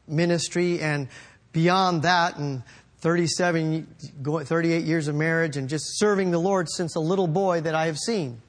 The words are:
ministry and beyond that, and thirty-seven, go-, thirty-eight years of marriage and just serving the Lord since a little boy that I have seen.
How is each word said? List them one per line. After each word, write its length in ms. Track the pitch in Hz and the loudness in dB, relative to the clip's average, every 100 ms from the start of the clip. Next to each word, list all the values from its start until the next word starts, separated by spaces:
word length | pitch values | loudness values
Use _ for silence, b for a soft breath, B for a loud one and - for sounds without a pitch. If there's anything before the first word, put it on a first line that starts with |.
| - | -6
ministry 720 | 151 175 170 - 175 175 170 | 0 2 2 0 -2 0 0
and 260 | 151 147 131 B B B _ | -2 -2 -6 B B B _
beyond 500 | 160 170 185 185 170 | 2 4 4 4 2
that, 360 | 165 180 170 - | 2 2 2 -2
and 260 | 147 135 - B B _ | -6 -6 -10 B B _
thirty-seven, 880 | 165 175 165 - 175 165 160 160 - - - 147 | 0 2 0 0 0 2 0 -2 -6 -16 -20 -10
go-, 220 | 135 160 | -4 -4
thirty-eight 420 | 135 165 165 165 | 0 0 2 0
years 220 | 156 165 147 | 0 -2 0
of 80 | |
marriage 420 | 147 160 165 165 139 | 0 0 2 0 -2
and 120 | 131 | -4
just 300 | 151 - - | -6 -6 0
serving 340 | 208 196 185 | 2 2 2
the 80 | 170 | 2
Lord 280 | 190 196 165 | 2 0 0
since 280 | - 170 170 | -4 -4 -2
a 40 | |
little 280 | 156 190 175 | 0 0 2
boy 320 | 165 196 170 | 2 2 0
that 160 | 160 156 | 0 0
I 100 | 165 | -2
have 120 | 151 | -2
seen. 420 | - 220 135 117 | -2 -2 -4 -8